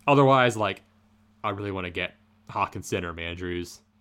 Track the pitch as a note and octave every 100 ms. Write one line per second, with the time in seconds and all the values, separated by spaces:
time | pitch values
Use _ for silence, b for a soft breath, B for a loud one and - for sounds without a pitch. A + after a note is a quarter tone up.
0 | - C#3 C3+ C3 B2 A2+ G2+ G2 _ _
1 | _ _ _ _ G#2+ G2+ G2+ F#2+ F2+ F2
2 | F2 _ _ _ - G#2+ G2 G2+ - G2
3 | F2 E2+ E2+ F2 F2+ F2 F2 - _ _